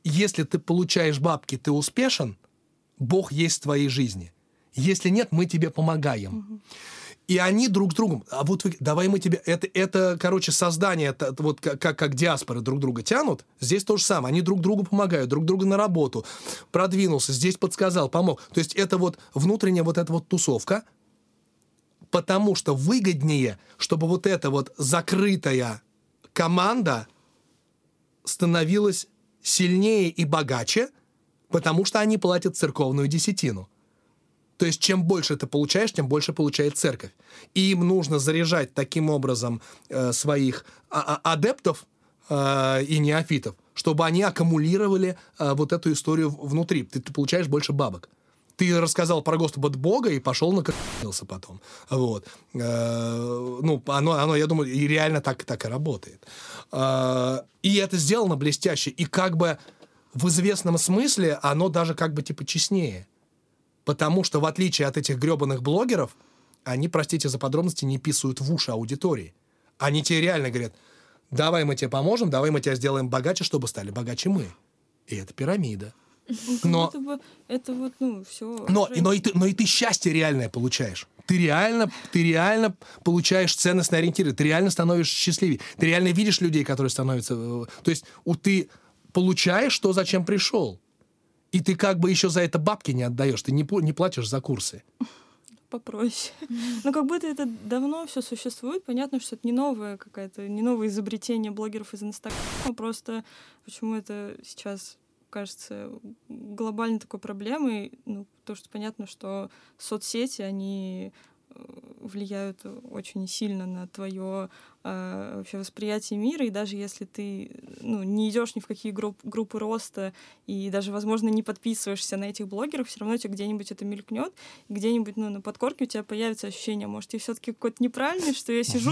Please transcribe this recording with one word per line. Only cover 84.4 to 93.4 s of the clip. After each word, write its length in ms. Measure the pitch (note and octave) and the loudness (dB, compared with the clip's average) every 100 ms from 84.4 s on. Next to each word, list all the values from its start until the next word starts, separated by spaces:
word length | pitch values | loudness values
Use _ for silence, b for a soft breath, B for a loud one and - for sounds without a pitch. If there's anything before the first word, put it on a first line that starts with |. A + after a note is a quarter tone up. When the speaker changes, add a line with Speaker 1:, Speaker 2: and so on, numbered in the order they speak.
Speaker 1:
реально 260 | D3+ D#3+ G3 | 2 4 2
становишься 440 | - E3+ F3 D#3+ | 2 4 4 2
счастливее, 440 | - - E3 F#3 C#3 B B | 0 0 2 2 0 B B
ты 80 | E3 | 4
реально 200 | F3 F3+ | 4 4
видишь 280 | F3 G#3 - | 4 4 4
людей, 220 | F3 D#3 | 4 2
которые 260 | C#3 C3+ C3 | 2 0 0
становятся, 460 | - C3 B2+ - A#2+ | 0 0 0 -2 -4
э, 280 | A#2 A#2+ A#2 B | -4 -6 -8 B
то 80 | - | 0
есть 140 | E3 B B | 0 B B
у, 100 | - | -4
ты 340 | E3+ G3 F#3+ - b b b _ | 0 4 2 0 b b b _
получаешь 640 | F#3 F#3 F3+ F#3 F#3+ C4+ - | 2 2 2 2 4 2 2
то, 140 | G3 | 2
зачем 320 | F#3 F3 F#3 | 2 2 0
пришел. 540 | F3 G3+ - G#3+ B2 F#2 _ _ _ _ _ _ - | 2 0 2 0 -2 -6 _ _ _ _ _ _ -2
И 100 | F3+ | 0
ты 140 | E3+ | 2
как 240 | E3+ G3+ F3+ | 2 2 4
бы 100 | F3+ | 4
еще 200 | F3 F#3 | 4 2
за 120 | E3+ | 2
это 180 | E3+ E3 | 2 2
бабки 320 | D#3+ G#3+ - | 0 -2 -2
не 120 | B2+ | -2
отдаешь, 380 | B2 A#2+ C3+ A2 | -2 0 0 0